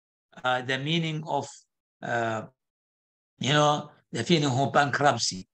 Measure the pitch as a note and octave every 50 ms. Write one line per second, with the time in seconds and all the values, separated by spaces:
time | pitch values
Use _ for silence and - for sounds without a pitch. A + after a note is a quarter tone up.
0 | _ _ _ _ _ _ _ - - B2+ B2+ B2+ B2 B2 C3+ C3 C3+ D3+ E3 E3+
1 | E3 D#3+ D#3 D#3 D3+ D#3+ D3 C#3+ C3+ - - - _ _ _ _ _ _ _ _
2 | - - B2 A#2 A#2 A2+ A2 A2 A2 - _ _ _ _ _ _ _ _ _ _
3 | _ _ _ _ _ _ _ - - A#2+ D3 D3+ D3 D3 D3 C#3+ C#3+ - - _
4 | _ _ - A#2+ A2 - F3 D#3+ D3 C#3+ B2 B2+ C#3 - C3+ D3 C#3+ C3+ A#2 -
5 | C#3+ C#3+ B2+ A2 - - - F#2 F#2 _